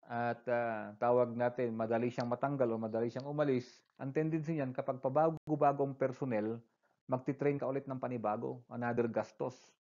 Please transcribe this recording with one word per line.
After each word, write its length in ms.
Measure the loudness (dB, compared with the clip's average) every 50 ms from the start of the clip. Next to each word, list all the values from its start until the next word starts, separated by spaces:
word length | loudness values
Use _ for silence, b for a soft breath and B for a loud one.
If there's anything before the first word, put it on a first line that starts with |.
| _ -6
at, 320 | -4 -2 0 -2 -2 -4 -2 0
ah, 480 | 0 0 2 0 -2 -4 -6 -8 -6 -2
tawag 400 | 2 4 6 6 4 4 2 0
natin, 400 | 0 0 2 0 -2 -2 0 -2
madali 320 | 0 2 2 2 2 0
siyang 160 | 0 -2 -2
matanggal 400 | -2 -2 0 0 -2 2 2 2 2 2
o 80 | 0
madali 320 | -2 -2 -2 0 -2 -2 -4
siyang 160 | -6 -8 -6
umalis, 560 | 0 0 2 2 2 0 0 -4 -14 -20 _ _ _ _
ang 80 | -10 -4
tendency 480 | -2 0 0 0 0 -2 -2 -2 -2 -2
niyan, 160 | -2 -4 -4
kapag 240 | -4 -4 -4 -4 -2
pabago-bagong 960 | -2 0 2 4 4 4 2 0 _ -2 0 4 4 4 4 4 0 -2 0
personnel, 640 | 0 -2 -2 0 -2 -4 0 0 0 0 0 -2 -4 -8 _ _ _ _ _ _ _ _
magti-train 560 | -4 -4 -2 -2 -2 -4 0 2 0 2 2
ka 80 | -2 -2
ulit 160 | -2 -4 -4
ng 160 | -4 -6 -4
panibago, 640 | -4 -4 -4 -2 0 -2 -2 0 -2 -6 -6 -8 -12 _ -8
another 320 | -4 -2 -2 0 2 0
gastos. 720 | 2 2 -2 -2 -2 -4 _ -6 -6 -6 -8 -20 -20 _ _